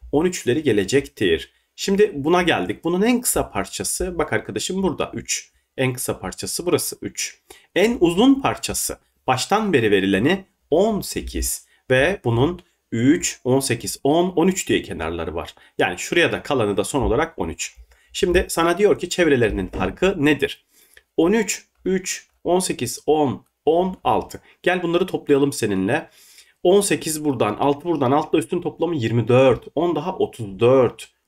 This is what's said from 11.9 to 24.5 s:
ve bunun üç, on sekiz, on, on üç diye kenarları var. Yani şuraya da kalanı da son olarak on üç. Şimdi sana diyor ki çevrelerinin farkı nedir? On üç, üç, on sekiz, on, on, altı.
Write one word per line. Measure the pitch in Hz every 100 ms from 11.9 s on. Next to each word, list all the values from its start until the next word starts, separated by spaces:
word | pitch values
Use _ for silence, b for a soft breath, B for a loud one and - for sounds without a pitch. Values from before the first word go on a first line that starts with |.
ve | 127 156 202
bunun | 123 117 147 180 _ _ -
üç, | 113 127 175 - -
on | 123 135
sekiz, | 135 120 98 -
on, | 139 160 185
on | 170 185
üç | 185 -
diye | 95
kenarları | - - 80 85 82 80
var. | - - b b
Yani | 104 90
şuraya | - 170 147
da | 98
kalanı | - 135 104 98
da |
son | 95 143
olarak | 104 117 160 -
on | 85
üç. | 78 - - - b b
Şimdi | - 185 175 -
sana | - 170 175
diyor | 202 139
ki | 180
çevrelerinin | - 165 135 107 98 92
farkı | - 92 - 185 185 143
nedir? | 143 - - _ b b b b -
On | 165
üç, | 226 202 - _ _ 185
üç, | 190 190 - _ _
on | - 180
sekiz, | 185 - 120 - -
on, | 151 139 104 _ _ -
on, | 165 185 185
altı. | 123 101 - - b